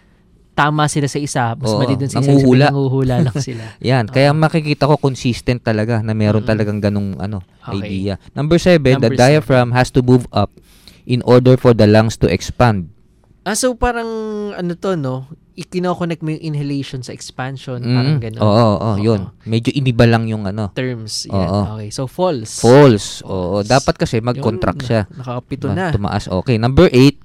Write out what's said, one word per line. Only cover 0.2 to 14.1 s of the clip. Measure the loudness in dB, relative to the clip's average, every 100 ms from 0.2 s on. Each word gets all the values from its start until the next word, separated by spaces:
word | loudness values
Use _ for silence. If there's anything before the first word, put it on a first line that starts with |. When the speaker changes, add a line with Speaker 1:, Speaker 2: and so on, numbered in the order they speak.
| _ _ _ -2
Speaker 1:
tama | 0 2 0
sila | 0 -4
sa | -4
isa, | -6 -4 -4
mas | -2 -2
Speaker 2:
Oo, | -2
Speaker 1:
mali | 0 -2
dun | -2
sa | -2
isa, | 2
Speaker 2:
nanguhula. | 4 6 4 4
Speaker 1:
sabi, |
nanguhula | 2 0 0 0 2 0
lang | -2
sila. | -6 -10 -14 -8
Speaker 2:
<laughs> | -2
Yan, | 0 0
Speaker 1:
Oo. |
Speaker 2:
kaya | 2 2
makikita | 4 2 0 -2 0 2
ko | 2
consistent | 0 -2 -2 -2 -2 -4
talaga | -2 -2 0 -2
na | -2 0
meron | 2 2
Speaker 1:
Mm-mm. | 0
Speaker 2:
talagang | -2 -2 -2
ganung, | -2 -2 -4 -6
ano, | -8 -10 -12 _
Speaker 1:
Okay. | -10 -8 -6 -6 -4
Speaker 2:
idea. | -6 -10
Number | -6 0 2
seven, | 4 4 4 4
the | 2
Speaker 1:
Number |
seven. | 4 4 4
Speaker 2:
diaphragm | 4 2 2
has | 2 0
to | 0
move | 0 -2 -4
up | -4 -4 _ _ _ _ _ -6
in | -4 2
order | 4 6 4
for | 4 4
the | 6
lungs | 6 4 0
to | 0
expand. | 0 -4 0 0 0 -4 -14 _ _ _ _ -8
Speaker 1:
Ah, |
so | -2 -2 -2
parang | -2 -2 -6